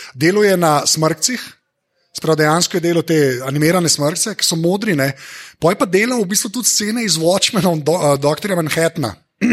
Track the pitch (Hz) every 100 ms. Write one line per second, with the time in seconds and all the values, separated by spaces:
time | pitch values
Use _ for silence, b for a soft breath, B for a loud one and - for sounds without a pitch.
0 | B 127 156 202 208 185 170 147 - -
1 | 156 160 - 247 - - _ _ _ _
2 | _ - 151 156 151 160 165 185 170 170
3 | 160 160 139 123 131 143 151 180 170 -
4 | 147 175 226 196 - 165 170 196 214 156
5 | 135 135 B B B - 160 196 190 180
6 | 226 247 190 202 233 247 208 - 208 233
7 | 220 160 160 185 - 220 185 160 143 170
8 | 151 139 143 151 - 180 156 160 165 -
9 | 123 - _ _ -